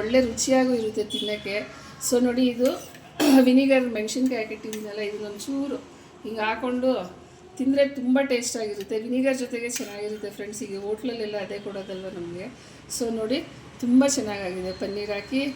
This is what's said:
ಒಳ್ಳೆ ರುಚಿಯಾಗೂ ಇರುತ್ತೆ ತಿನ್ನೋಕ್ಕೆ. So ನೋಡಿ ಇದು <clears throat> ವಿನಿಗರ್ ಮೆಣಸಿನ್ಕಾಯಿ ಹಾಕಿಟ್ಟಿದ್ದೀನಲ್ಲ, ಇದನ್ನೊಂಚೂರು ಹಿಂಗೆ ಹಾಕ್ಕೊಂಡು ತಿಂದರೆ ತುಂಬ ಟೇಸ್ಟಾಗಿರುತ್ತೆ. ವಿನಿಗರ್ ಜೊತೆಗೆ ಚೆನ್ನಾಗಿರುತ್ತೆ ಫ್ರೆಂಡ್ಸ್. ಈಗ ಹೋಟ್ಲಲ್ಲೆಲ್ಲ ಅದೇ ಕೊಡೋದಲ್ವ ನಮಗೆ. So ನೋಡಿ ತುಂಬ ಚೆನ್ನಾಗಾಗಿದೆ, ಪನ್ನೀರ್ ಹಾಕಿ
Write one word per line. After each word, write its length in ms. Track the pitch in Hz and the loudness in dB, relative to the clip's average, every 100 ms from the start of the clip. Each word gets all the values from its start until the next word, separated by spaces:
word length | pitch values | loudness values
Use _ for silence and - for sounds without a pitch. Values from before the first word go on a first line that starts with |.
ಒಳ್ಳೆ 180 | 214 254 | 4 4
ರುಚಿಯಾಗೂ 520 | 247 233 - 262 254 | 4 2 2 4 4
ಇರುತ್ತೆ 300 | 247 220 214 208 | 2 0 -2 -2
ತಿನ್ನೋಕ್ಕೆ. 420 | - 208 208 202 202 - - - - - | -4 -4 -4 -4 -6 -6 -10 -18 -10 0
So 80 | 247 247 | 4 4
ನೋಡಿ 180 | 240 254 | 4 2
ಇದು 160 | 233 254 349 - - - - | 4 2 0 -6 -18 -12 0
<clears throat> 300 | 302 262 254 | 6 8 10
ವಿನಿಗರ್ 380 | 254 277 262 247 220 | 8 8 6 4 0
ಮೆಣಸಿನ್ಕಾಯಿ 440 | 214 262 262 240 | -4 0 0 0
ಹಾಕಿಟ್ಟಿದ್ದೀನಲ್ಲ, 600 | 220 214 226 214 214 208 208 | -4 -8 -8 -8 -8 -6 -6
ಇದನ್ನೊಂಚೂರು 720 | 208 208 208 - 277 277 - - - - - | -6 -8 -10 -6 -4 -4 -6 -10 -20 -20 -16
ಹಿಂಗೆ 200 | 214 220 214 | -10 -4 -2
ಹಾಕ್ಕೊಂಡು 440 | 220 247 247 254 233 180 - - - - - | -2 -2 0 2 0 -2 -12 -20 -20 -14 -2
ತಿಂದರೆ 280 | 269 277 277 277 | 2 4 4 2
ತುಂಬ 200 | 247 254 277 | 2 2 4
ಟೇಸ್ಟಾಗಿರುತ್ತೆ. 680 | 240 247 240 214 202 196 220 | 2 0 -4 -4 -6 -4 -4
ವಿನಿಗರ್ 320 | 233 254 262 262 | -2 0 2 0
ಜೊತೆಗೆ 300 | 247 240 240 | -2 -4 -4
ಚೆನ್ನಾಗಿರುತ್ತೆ 600 | 247 226 202 208 214 208 | -6 -8 -8 -8 -6 -8
ಫ್ರೆಂಡ್ಸ್. 300 | 196 208 208 | -10 -10 -10
ಈಗ 180 | 202 196 202 | -8 -8 -6
ಹೋಟ್ಲಲ್ಲೆಲ್ಲ 500 | 214 254 226 214 208 | -4 -4 -4 -4 -6
ಅದೇ 140 | 190 202 208 | -6 -8 -8
ಕೊಡೋದಲ್ವ 440 | 196 190 185 185 185 | -8 -8 -8 -8 -8
ನಮಗೆ. 300 | 170 175 214 - - - - - | -8 -8 -10 -14 -18 -20 -12 -6
So 100 | 233 226 | -4 -2
ನೋಡಿ 180 | 220 277 - - - - | -2 -2 -4 -14 -18 -6
ತುಂಬ 220 | 247 254 277 277 | 4 6 6 2
ಚೆನ್ನಾಗಾಗಿದೆ, 560 | 214 202 190 185 185 185 | -2 -6 -6 -6 -6 -6
ಪನ್ನೀರ್ 320 | 196 202 208 202 | -6 -6 -4 -6
ಹಾಕಿ 240 | 202 262 277 | -4 -2 -2